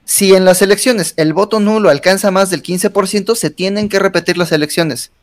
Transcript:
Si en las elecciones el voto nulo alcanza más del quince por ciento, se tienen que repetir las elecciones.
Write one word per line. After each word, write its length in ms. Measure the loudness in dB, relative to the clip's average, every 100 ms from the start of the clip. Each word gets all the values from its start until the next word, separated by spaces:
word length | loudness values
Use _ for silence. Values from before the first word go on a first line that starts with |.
Si 300 | -6 -2 4
en 100 | 4
las 180 | 4 4
elecciones 520 | 2 2 0 -2 -4 -2
el 160 | -2
voto 260 | 0 -2 0
nulo 280 | 0 2 2
alcanza 400 | 2 2 0 0
más 180 | 0 0
del 120 | -2
quince 280 | -6 -4 -2
por 160 | -2 -2
ciento, 280 | -2 -2 -2
se 140 | -4
tienen 380 | -4 -4 -4 -2
que 100 | 0
repetir 360 | 0 -2 -4 -4
las 120 | -2
elecciones. 640 | -2 -2 -2 -4 -4 -12 _